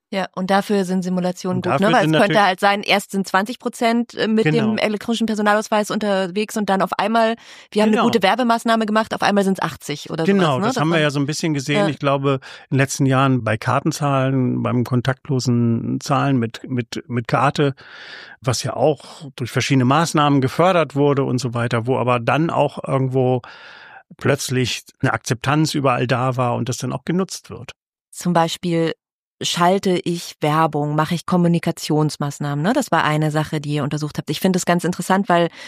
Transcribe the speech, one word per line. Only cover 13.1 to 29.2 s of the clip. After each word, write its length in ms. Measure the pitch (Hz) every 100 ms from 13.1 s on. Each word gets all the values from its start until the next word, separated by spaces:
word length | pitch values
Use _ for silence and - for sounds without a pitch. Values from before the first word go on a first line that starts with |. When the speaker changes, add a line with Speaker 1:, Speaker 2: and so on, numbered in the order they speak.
| 131 135 127
Speaker 2:
bei 140 | 110 110
Kartenzahlen, 1040 | - 131 160 - 147 139 131 135 123 127
beim 220 | 117 120
kontaktlosen 1160 | 120 123 123 131 - 131 127 120 117 117 117 131
Zahlen 360 | - 135 135 135
mit, 240 | 113 - -
mit, 340 | 127 120 - -
mit 200 | 120 120
Karte, 460 | 131 135 - 143 - - - - - - -
was 200 | - 110
ja 120 | 117 110
auch 480 | 139 143 - - 143 -
durch 140 | 120
verschiedene 340 | 131 - 139 123
Maßnahmen 540 | 143 170 156 147 143
gefördert 560 | 127 - 175 180 143 135
wurde 280 | 143 139
und 160 | 135 127
so 160 | 127 117
weiter, 320 | 117 120 113
wo 100 | 123
aber 220 | 120 123
dann 320 | 117 135 165
auch 300 | 120 143 - -
irgendwo 540 | 139 131 131 127 127 - - - - - - - -
plötzlich 640 | - 143 - 127 123 - - -
eine 120 | 127
Akzeptanz 600 | 110 - 120 - 151 156
überall 320 | 151 135 127 123
da 320 | 127 131 127
war 180 | 123 120
und 140 | 120
das 80 | 120
dann 160 | 127
auch 120 | 131 -
genutzt 440 | 175 190 - -
wird. 220 | 98 - - _ _ _
Speaker 1:
Zum 220 | - 175
Beispiel 600 | 170 165 - 180 165 165 - _ _